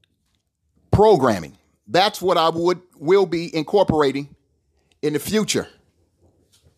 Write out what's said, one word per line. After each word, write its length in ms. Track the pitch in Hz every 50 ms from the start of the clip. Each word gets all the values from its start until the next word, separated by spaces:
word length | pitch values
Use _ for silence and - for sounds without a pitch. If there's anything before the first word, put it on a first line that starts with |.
| _ _ _ _ _ _ _ _ _ _ _ _ _ _ _ _ _ _
programming. 680 | - 190 214 220 196 143 131 123 104 90 80 67 62 _ _ _ _ _ _
That's 340 | 101 110 175 196 214 - -
what 160 | 175 185 175
I 120 | 170 160 165
would, 300 | 165 165 170 180 180 175 - _ _
will 300 | - 139 160 190 202 190
be 280 | 160 170 165 170 156 -
incorporating 800 | 160 147 - 196 202 185 - 160 151 147 135 131 139 143 139 - _ _ _ _ _ _ _ _ _ _ _ _ _
in 120 | - 147 151
the 60 | 139
future. 480 | - - 196 220 196 - - 107 - - - _ _ _ _ _ _ _ _ _ _ _ _ _ _ _ _ _ _ _ _